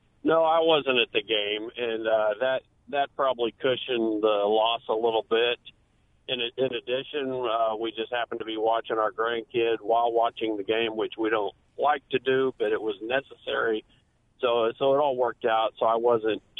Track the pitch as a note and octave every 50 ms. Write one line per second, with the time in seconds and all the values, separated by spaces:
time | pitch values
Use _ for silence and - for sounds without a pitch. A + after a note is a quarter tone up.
0 | _ _ _ _ - D3 D#3+ E3 E3 D#3+ D#3+ E3 D#3+ E3 D#3+ D3+ C3 C3+ B2+ B2
1 | A#2 - - A#2 G2+ G2+ A2+ G#2+ G#2 G2+ G#2 G#2+ G#2+ A#2+ - - B2 A#2 A2+ A2
2 | A2+ A2 A2 A2 G#2+ G#2+ G#2 G#2 B2 C3 C3 C3 - _ _ _ _ - C3 C#3+
3 | C#3 B2+ _ - C#3+ C3+ B2+ A#2 A#2+ A2+ G#2+ - - C3+ B2+ A#2 - - B2+ A#2
4 | A2+ A2+ A2 G#2+ G#2 A2 G#2+ G2+ G2+ G2+ G#2+ A2 A2 A2+ A#2 A#2 - - A#2 A2
5 | A#2 A#2 A2+ A2+ G#2+ - A2+ A2+ A#2+ A#2+ A#2+ - - - - _ _ _ _ _
6 | _ _ _ _ _ - C3+ B2 A#2+ A#2 - - C3 C3 B2 A#2 - - B2 C3
7 | C3+ - - D3 C#3 C3 C3 B2+ B2+ A#2 A2 A#2 A2+ A2 A2 G#2+ A2+ A2+ A2 A2+
8 | A2 - B2 A#2+ A#2 - A#2+ A2+ A2 A2 A2 A2 G#2+ A2 A2+ A2+ - - A#2+ A2
9 | A2 G#2+ G2 - A2+ A#2 A#2+ A#2 A2 - - B2 A#2 A#2 A2+ A2 G#2 G#2 A2+ A#2
10 | A#2+ A#2+ A#2 A#2 A2+ A#2 A#2 - A#2 A2 A2 G#2 G2 G#2+ A2 A2 A#2 A2+ A2 A2
11 | G#2 F#2 - - A2 A2 A2+ A2 G#2 G2 - _ _ _ _ - A#2+ C#3+ D3 D3
12 | - - - B2+ B2 C3+ C3 C3 C3+ C3 B2 - A2+ G#2+ G#2+ G2+ G2+ A2 G#2 F#2+
13 | G#2+ A2 B2 C3+ C#3 - - - - B2 B2 B2 A#2+ A2+ A2 A2 - _ _ _
14 | _ _ _ _ _ _ _ - - B2 A#2 A#2+ A2+ A2+ A#2 - C#3+ C#3 C#3 C#3
15 | D3+ C#3+ C3 B2 B2+ A#2 A2+ _ - B2 A2+ A2+ A2 G#2+ - - B2+ A2+ A2+ A2+
16 | A#2 A#2+ A#2+ A2+ G#2+ A2 G#2 G2 _ _ - -